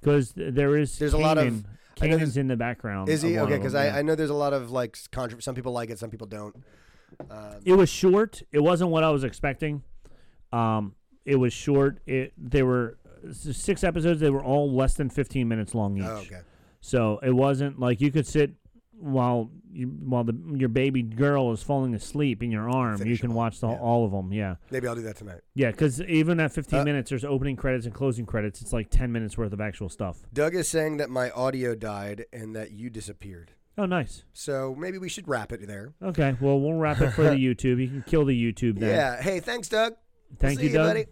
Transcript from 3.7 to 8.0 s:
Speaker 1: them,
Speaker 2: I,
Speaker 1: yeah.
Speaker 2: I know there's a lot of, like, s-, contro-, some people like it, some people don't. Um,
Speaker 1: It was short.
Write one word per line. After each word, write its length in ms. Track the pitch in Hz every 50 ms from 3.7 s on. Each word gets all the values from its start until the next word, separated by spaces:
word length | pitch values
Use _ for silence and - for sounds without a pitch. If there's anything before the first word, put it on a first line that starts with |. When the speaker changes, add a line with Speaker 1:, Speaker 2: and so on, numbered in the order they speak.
| -
Speaker 1:
them, 80 | 143
Speaker 2:
I, 40 | 139 147
Speaker 1:
yeah. 80 | - 143
Speaker 2:
I 40 | 147
know 100 | 156 160
there's 160 | 156 156 147
a 60 | 147
lot 180 | 147 147 143 139
of, 160 | 139 123 117
like, 260 | 120 131 123 117 -
s-, 120 | - - -
contro-, 320 | - 135 127 120 113 117
some 160 | 113 - 127
people 160 | 120 123 127 123
like 160 | 120 120 113
it, 80 | 117 104
some 140 | 117 113
people 160 | 107 107 113 104
don't. 280 | 104 104 104 104 101 - 131 - - - _ - _ - _ _ - _ - -
Um, 300 | - - 107 - - - -
Speaker 1:
It 80 | 185 185
was 160 | 196 185 160
short. 540 | - -